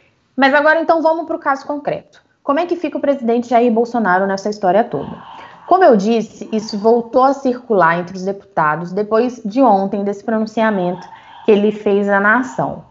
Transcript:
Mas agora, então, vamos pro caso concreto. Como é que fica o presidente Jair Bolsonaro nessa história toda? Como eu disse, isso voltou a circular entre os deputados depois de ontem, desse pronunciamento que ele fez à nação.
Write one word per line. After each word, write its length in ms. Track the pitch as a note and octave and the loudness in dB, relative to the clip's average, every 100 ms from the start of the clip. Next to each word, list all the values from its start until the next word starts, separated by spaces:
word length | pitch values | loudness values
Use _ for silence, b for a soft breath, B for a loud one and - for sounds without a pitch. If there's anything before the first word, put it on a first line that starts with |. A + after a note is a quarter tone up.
| B B _ - | B B _ 0
Mas 160 | C4+ | 2
agora, 280 | C#4+ D4+ D#4+ | 4 2 2
então, 200 | D#4+ E4 | 2 0
vamos 260 | D#4+ E4 D#4+ | 2 -2 -4
pro 120 | E4 | -6
caso 260 | D#4 C4+ | -4 -4
concreto. 560 | - D4 C#4+ D3+ - _ _ _ | -4 -8 -6 -8 -12 _ _ _
Como 160 | - C#4+ | -4 -2
é 80 | F4 | -2
que 80 | |
fica 240 | F4 D4+ D4 | -4 -6 -4
o 20 | |
presidente 480 | C#4+ C4+ A#3 A#3+ A#3 | -2 0 0 -2 2
Jair 240 | A#3+ B3 | 2 4
Bolsonaro 540 | A3+ A#3 A#3+ G3+ F3+ G3 | 2 0 -2 0 2 0
nessa 240 | G3 G#3+ | -2 -4
história 320 | G#3 F3+ G3 | -2 0 2
toda? 340 | G#3+ C#3+ - - - B B B - | 0 -4 -8 -14 -18 B B B 0
Como 160 | F#4 | 4
eu 120 | F4 G#3+ | 6 6
disse, 520 | G#3 A#3 A3+ - G#3+ | 2 -2 -2 -12 -6
isso 260 | A3 G#3+ G#3 | -6 -6 -2
voltou 460 | A3 A#3 A#3 B3+ | 2 2 2 2
a 100 | C4+ | 2
circular 680 | C4+ C4 A#3+ - G3+ E3 E3+ | 2 -2 -4 -2 2 2 2
entre 160 | F3 F#3+ | -4 -8
os 80 | |
deputados 640 | F#3+ G3 - - D3+ D#3 F3 | -8 -8 -8 -2 0 -2 -4
depois 500 | F#3+ G#3 A3 B3 A#3+ | -6 0 0 0 -4
de 180 | G3+ A#3 | -6 2
ontem, 400 | B3 G3 G3 G3+ | 4 2 0 -4
desse 220 | G3+ G3+ | -4 -6
pronunciamento 840 | - A3 G#3+ - A3 G3 F3+ F3+ - B B B | -4 -4 -4 -2 0 0 -4 -6 -12 B B B
que 80 | - | 2
ele 180 | G#3 G#3+ | 4 2
fez 380 | G#3+ G#3+ G3+ G3+ | -2 0 0 2
à 100 | G3 | 2
nação. 680 | G#3 A#3 B3+ - C#3+ - - | 2 2 0 -4 -6 -6 -18